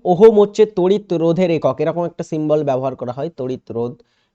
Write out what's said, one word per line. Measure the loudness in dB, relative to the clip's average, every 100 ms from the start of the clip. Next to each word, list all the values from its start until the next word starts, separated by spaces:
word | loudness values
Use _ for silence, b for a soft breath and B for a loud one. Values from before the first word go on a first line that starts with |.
| -2
ওহম | 6 6 6
হচ্ছে | 2 2 0
তড়িৎ | 2 0 0 -2
রোধের | -2 0 0 0
একক, | 0 -2 -2
এরকম | -4 -4 -6
একটা | -8
সিম্বল | -8 -6 -2 0
ব্যবহার | 0 -2 -4 -8
করা | -10
হয় | -8 -10
তড়িৎ | -8 -8 -8 -8
রোধ | -8 -8 -10 _ _ _